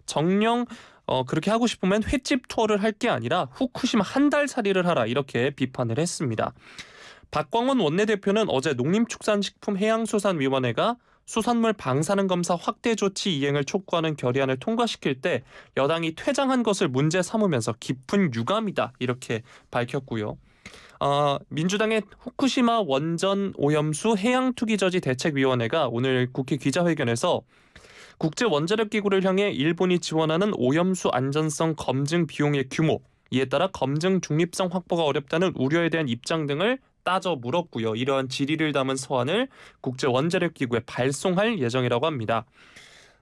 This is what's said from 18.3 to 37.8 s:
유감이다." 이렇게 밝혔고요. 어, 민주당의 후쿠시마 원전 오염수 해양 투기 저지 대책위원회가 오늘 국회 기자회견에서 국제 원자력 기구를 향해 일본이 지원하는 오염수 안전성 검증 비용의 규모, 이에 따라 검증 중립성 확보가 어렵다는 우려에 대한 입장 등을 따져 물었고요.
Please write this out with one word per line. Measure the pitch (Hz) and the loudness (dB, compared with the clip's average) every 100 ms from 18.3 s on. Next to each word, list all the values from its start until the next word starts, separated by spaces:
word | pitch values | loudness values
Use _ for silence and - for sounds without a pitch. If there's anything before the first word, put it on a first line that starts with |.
유감이다." | 113 117 208 214 131 107 - | 0 -2 -2 -2 -2 -4 -4
이렇게 | 127 127 - 113 - - - | -4 -4 -4 -6 -8 -20 -6
밝혔고요. | 123 120 143 135 113 104 - - _ - - - - | -4 -4 -6 -6 -6 -6 -10 -18 _ -20 -20 -16 -4
어, | 143 143 147 139 - | 0 2 2 0 -4
민주당의 | 139 175 202 220 220 208 - | -4 0 0 0 0 -4 -12
후쿠시마 | - - 269 269 233 233 175 | -12 0 0 4 4 2 2
원전 | 135 160 170 190 202 196 - | 0 0 0 0 0 -2 0
오염수 | 143 151 151 156 220 214 | 2 2 0 0 0 0
해양 | 226 254 254 | 2 2 0
투기 | 247 220 208 | -2 0 2
저지 | 190 180 | 2 0
대책위원회가 | 139 127 175 139 131 123 117 160 127 | 0 0 0 2 2 2 0 0 0
오늘 | 117 131 127 127 | 0 2 2 0
국회 | 143 131 143 | -2 -4 -2
기자회견에서 | 139 175 175 156 120 117 180 127 - _ _ - - - - - | 0 0 2 0 0 0 0 0 -4 _ _ -20 -20 -20 -20 -4
국제 | 160 - 240 | -4 0 2
원자력 | 147 165 214 214 | 2 2 0 0
기구를 | 214 202 190 185 | 0 2 2 2
향해 | 190 202 | 2 2
일본이 | - 151 170 185 175 | 2 0 2 2 2
지원하는 | - 160 156 165 208 - | 0 0 2 2 0 2
오염수 | 123 151 185 185 - | 2 4 2 0 0
안전성 | 127 135 147 160 147 165 151 | 0 0 0 -2 0 -2 -2
검증 | - 131 143 175 160 | -2 -2 0 0 -2
비용의 | - 147 143 131 | 0 0 0 -2
규모, | - 160 - - _ - | 0 0 0 -6 _ -4
이에 | 127 131 | -2 0
따라 | 143 - | 0 0
검증 | - 135 147 180 185 | -2 -2 0 0 0
중립성 | - 151 170 - 185 | 0 0 0 -2 -2
확보가 | 180 - 170 | -4 -2 0
어렵다는 | 151 147 143 165 185 - | 2 0 0 0 0 0
우려에 | 131 165 165 | 0 2 2
대한 | 165 143 | 0 -2
입장 | 117 - 165 147 | -4 -2 -2 -2
등을 | 143 208 262 _ _ | 0 0 -2 _ _
따져 | 175 190 185 147 | -2 -2 0 -4
물었고요. | 117 170 170 120 | -2 -2 -2 -4